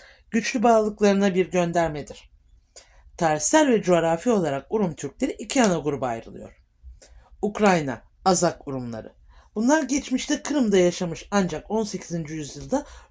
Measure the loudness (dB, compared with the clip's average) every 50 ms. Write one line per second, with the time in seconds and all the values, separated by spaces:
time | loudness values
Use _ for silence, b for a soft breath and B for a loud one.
0 | B B B B B -4 -4 -4 -2 -2 -2 2 4 4 4 4 4 0 0 2
1 | 2 4 4 4 2 2 2 0 0 0 0 0 0 0 0 0 0 0 -2 -6
2 | -10 -12 -16 -20 -20 -20 _ _ _ _ _ _ _ _ -20 B B B B B
3 | B B -6 -2 0 0 2 2 2 4 6 6 6 6 4 2 4 4 2 4
4 | 4 2 0 0 0 0 2 2 2 0 -2 -4 -6 -4 -2 -2 -2 -2 -4 -6
5 | -10 -10 -6 -4 -4 -4 -4 -8 -8 -4 0 2 2 2 2 0 -2 -4 -4 -4
6 | -4 -6 -6 -8 -10 -14 -18 -18 -18 -18 -20 _ _ _ _ _ -20 -20 -20 b
7 | b b b b b b b -6 -6 -4 0 2 4 4 4 4 0 -4 -8 -10
8 | _ _ _ _ 0 2 2 4 2 0 -2 -4 -10 -10 -8 -8 -8 -8 -10 -12
9 | -14 -16 _ _ b b b b b b b -2 2 2 2 2 2 0 -4 -4
10 | -4 -4 -6 -4 -2 -2 -4 -4 -2 -2 -2 0 0 2 4 4 4 2 0 -2
11 | -6 -6 -8 -10 -8 -2 0 0 0 0 -4 -8 -8 -4 -4 -4 -4 -4 -6 -10
12 | -10 -8 -8 -8 -8 -8 -10 -10 -10 -10 -12 -12 -6 -4 -4 -4 -4 B B B
13 | B B